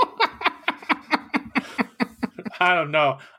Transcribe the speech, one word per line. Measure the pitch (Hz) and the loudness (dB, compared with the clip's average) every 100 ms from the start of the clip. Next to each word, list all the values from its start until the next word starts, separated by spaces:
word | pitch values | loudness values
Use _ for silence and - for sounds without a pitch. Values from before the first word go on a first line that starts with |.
| 480 - 453 - 339 - - - - 277 - 302 - - 226 - - - - _ 240 - - - 208 - | -2 0 -4 -2 -6 -4 -6 -6 -4 -4 -2 -4 -2 -6 -4 -6 -6 -6 -6 _ -6 -4 -10 -8 -14 2
I | 180 | 4
don't | 180 151 | 4 2
know. | 151 143 131 - | 4 4 2 -8